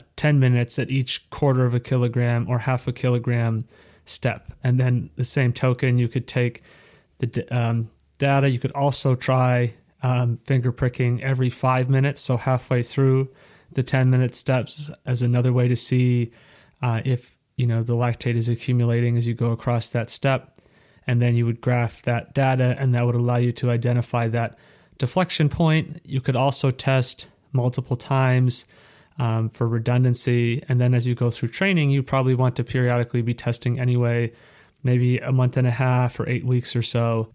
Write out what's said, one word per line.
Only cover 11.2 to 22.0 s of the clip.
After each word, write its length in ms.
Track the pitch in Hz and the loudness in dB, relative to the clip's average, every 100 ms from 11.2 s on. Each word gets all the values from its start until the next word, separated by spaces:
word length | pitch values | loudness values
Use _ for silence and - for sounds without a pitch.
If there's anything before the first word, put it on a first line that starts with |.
every 260 | 135 131 127 | -2 0 -2
five 400 | - 131 127 127 | 0 0 0 2
minutes, 320 | 135 139 139 | 2 0 -2
so 160 | - 120 | -2 -2
halfway 460 | 135 127 - 123 | 0 -2 0 -2
through 460 | 120 - 135 131 131 - - - _ | -2 0 2 2 0 -8 -20 -20 _
the 120 | - | -6
ten-minute 520 | 127 131 127 127 123 - | -2 2 4 4 2 -2
steps 560 | - 127 - - 147 - - | -2 -2 -2 -8 -14 -10 -4
as 160 | 117 | 0
another 320 | 120 123 127 | 2 2 2
way 140 | 123 123 | 2 2
to 80 | 120 | 0
see, 560 | - 127 123 120 113 - - - _ _ | 0 2 2 2 -2 -8 -20 -20 _ _
uh, 200 | 123 113 131 | -2 -2 -2
if, 320 | 123 - _ _ - | -4 -6 _ _ -2
you 120 | 120 | 0
know, 160 | 113 | 0
the 100 | 113 | 0
lactate 420 | 120 120 117 123 120 | 0 0 -2 -2 0
is 140 | 117 | 0
accumulating 680 | 117 - 123 120 117 120 120 | -2 0 2 2 2 0 0
as 100 | 117 | -2
you 60 | |
go 180 | 117 117 | -2 -2
across 380 | 113 127 120 - | -2 -2 -2 -2
that 200 | 120 110 | -4 -4
step. 520 | - 139 131 - _ _ _ _ _ - | -2 0 -2 -4 _ _ _ _ _ -2
And 120 | 120 | 0
then 140 | 120 120 | 2 2
you 100 | 117 | 0
would 160 | 113 | -2
graph 400 | 127 123 117 - | -2 0 -2 -4